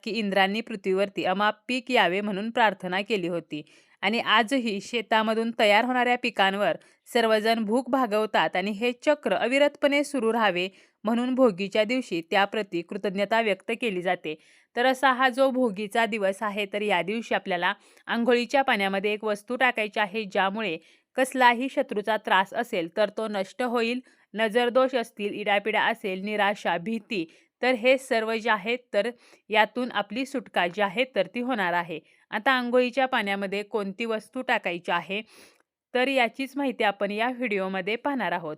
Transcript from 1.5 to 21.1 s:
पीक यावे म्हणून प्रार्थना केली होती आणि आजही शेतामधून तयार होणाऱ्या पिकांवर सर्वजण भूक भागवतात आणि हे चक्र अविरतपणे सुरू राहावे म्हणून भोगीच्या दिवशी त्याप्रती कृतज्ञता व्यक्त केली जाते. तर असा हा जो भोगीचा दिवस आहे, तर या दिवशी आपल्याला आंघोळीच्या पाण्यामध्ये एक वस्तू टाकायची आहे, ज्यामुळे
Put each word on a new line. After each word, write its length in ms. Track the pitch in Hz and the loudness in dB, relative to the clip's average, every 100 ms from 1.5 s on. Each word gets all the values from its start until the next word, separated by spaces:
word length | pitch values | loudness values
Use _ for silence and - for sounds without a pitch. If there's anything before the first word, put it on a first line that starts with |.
| 208 - | -2 -4
पीक 240 | 247 247 | -4 0
यावे 300 | 240 180 190 | 2 4 2
म्हणून 280 | 208 190 226 | -2 -4 -4
प्रार्थना 500 | 240 220 190 185 185 | 2 2 2 -4 -4
केली 260 | 208 208 170 | -2 -2 -2
होती 360 | 170 - 147 - _ _ - | -6 -8 -12 -12 _ _ -6
आणि 160 | 196 226 | -2 -2
आजही 600 | - 214 220 277 226 202 | 2 2 4 0 -2 -4
शेतामधून 720 | - 240 208 220 220 220 226 - | -4 -6 0 2 2 0 -2 2
तयार 260 | 214 208 247 | 4 6 4
होणाऱ्या 320 | 254 247 240 | 0 0 0
पिकांवर 580 | 240 - 196 196 185 151 _ _ - | -2 2 2 2 0 -2 _ _ -4
सर्वजण 540 | 240 226 220 220 226 208 | 0 2 2 2 0 0
भूक 240 | 247 254 | -2 0
भागवतात 680 | 262 240 214 214 220 160 180 | -2 0 0 0 2 2 0
आणि 160 | 196 | -4
हे 200 | 202 240 240 | -2 -4 -2
चक्र 400 | - 196 226 185 | 0 0 0 0
अविरतपणे 680 | 233 269 285 - 285 285 | 2 2 2 2 0 2
सुरू 280 | 285 269 220 | 0 0 0
राहावे 340 | 233 214 175 190 - _ _ 214 | 2 2 0 -4 -8 _ _ -2
म्हणून 280 | 233 247 254 | -2 0 4
भोगीच्या 480 | 247 175 196 220 | 4 4 -2 0
दिवशी 380 | 214 254 - 170 - | 0 0 -2 -6 0
त्याप्रती 500 | 202 196 220 202 170 | 2 2 0 -4 -6
कृतज्ञता 580 | 170 202 208 190 202 226 | -6 -6 -4 -2 0 2
व्यक्त 300 | 220 190 - 233 | 2 0 -4 -4
केली 200 | 233 180 | -4 -2
जाते. 320 | 180 175 156 156 _ _ _ 233 | -2 -2 -4 -10 _ _ _ 0
तर 100 | 254 | 0
असा 260 | 254 269 | 4 2
हा 180 | 247 262 | 4 2
जो 200 | 247 269 | 4 2
भोगीचा 540 | 254 247 190 214 233 226 | 2 0 0 -2 0 0
दिवस 360 | 220 190 196 | 0 -2 -2
आहे, 240 | 214 202 202 | -4 -4 -4
तर 160 | 208 | -2
या 200 | 208 175 | 0 0
दिवशी 340 | 170 226 - 196 | 0 -4 -2 -2
आपल्याला 380 | 190 175 180 202 _ _ - | -2 -2 0 -2 _ _ -6
आंघोळीच्या 540 | 226 233 240 233 277 | -2 2 2 2 0
पाण्यामध्ये 520 | 262 220 196 196 208 | 2 2 0 0 -2
एक 100 | 208 | -4
वस्तू 320 | 214 208 - 247 | -4 -4 -6 0
टाकायची 440 | 254 240 214 220 | 0 0 -4 -2
आहे, 240 | 208 220 | -4 -4
ज्यामुळे 540 | 202 202 190 208 208 160 _ _ _ | -4 0 0 0 -4 -6 _ _ _